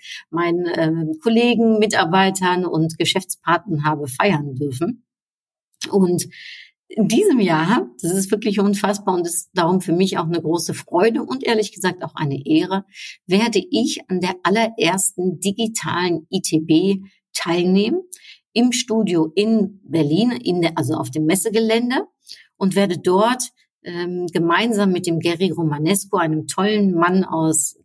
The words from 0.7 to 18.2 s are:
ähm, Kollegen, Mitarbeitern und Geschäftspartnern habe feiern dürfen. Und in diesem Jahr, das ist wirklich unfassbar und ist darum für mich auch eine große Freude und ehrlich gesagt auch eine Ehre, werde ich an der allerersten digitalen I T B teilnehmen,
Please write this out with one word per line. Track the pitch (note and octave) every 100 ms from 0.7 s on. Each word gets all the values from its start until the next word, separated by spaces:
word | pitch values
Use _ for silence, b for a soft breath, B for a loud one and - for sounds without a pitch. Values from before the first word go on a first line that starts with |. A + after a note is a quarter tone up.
ähm, | E3+ D#3+ D#3+ D#3 D#3
Kollegen, | A3+ A3+ A#3+ A3+ A3+ A3
Mitarbeitern | G#3+ - E3+ F#3+ F#3+ F#3+ F#3 F3+ F3+
und | D#3+ D#3+ -
Geschäftspartnern | E3+ G3 - - - E3+ A3 D3+
habe | D3+ D3+ C#3+
feiern | - G3+ D#3 C#3+ B2+
dürfen. | D3 B2+ F3 - _ _ _ _ _ _ _ - -
Und | G3+ F3+ F3 - B B B B B - -
in | G#3
diesem | A#3+ G#4 B3+
Jahr, | F#3 D#3 E3 B3 F#4+ -
das | E3+
ist | F#3+ F#3+
wirklich | G#3+ A3 G3
unfassbar | G3+ G3 G3+ G3+ - F3+
und | E3+
ist | - - F#3
darum | E3+ F#3
für | F#3
mich | E3+ F#3+ E3+
auch | D#3+
eine | E3+
große | D#3 E3+ - -
Freude | - E3+ A3 A#3
und | - B3+
ehrlich | B3 A3 G3+
gesagt | - F#3 F3
auch | E3
eine | - D3+ C#3 -
Ehre, | D#3 F3+ F#3+ - B B B -
werde | F#3+ A#3 G3+ F3+
ich | A3 B3+ - -
an | F#3
der | F3+ F#3
allerersten | - G#3 A3+ A3+ E3 F#3+ - - F#3 D#3+
digitalen | G3 G3 A3+ A3+ D#3+ E3+ F3+ E3 -
I | F#3+
T | - D#3+
B | D#3+ D#3+ F#3+ G3 F#3+ B _
teilnehmen, | - F3 F3 F3+ F#3+ G#3+ F4+ - B